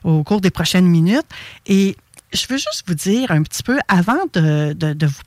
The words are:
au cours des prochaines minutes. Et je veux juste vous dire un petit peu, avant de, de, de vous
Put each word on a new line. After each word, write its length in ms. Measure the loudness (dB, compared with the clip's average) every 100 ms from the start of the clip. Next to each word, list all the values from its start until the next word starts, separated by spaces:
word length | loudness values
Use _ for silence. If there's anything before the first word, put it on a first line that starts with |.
au 180 | 0 0
cours 200 | 2 0
des 100 | 0
prochaines 340 | 0 0 2 4
minutes. 420 | 4 4 0 -2 -12 -20 -12 0
Et 300 | 2 2 -2 _ -20 _
je 120 | -8 -4
veux 80 | -6
juste 260 | -6 -8 -6
vous 80 |
dire 380 | -4 0 0 0
un 100 | 0
petit 200 | -2 -4
peu, 160 | -2 -2 0
avant 380 | 2 2 0 -2
de, 400 | 0 0 0 -2
de, 180 | -4 -4
de 140 | -2 -2
vous 140 | -4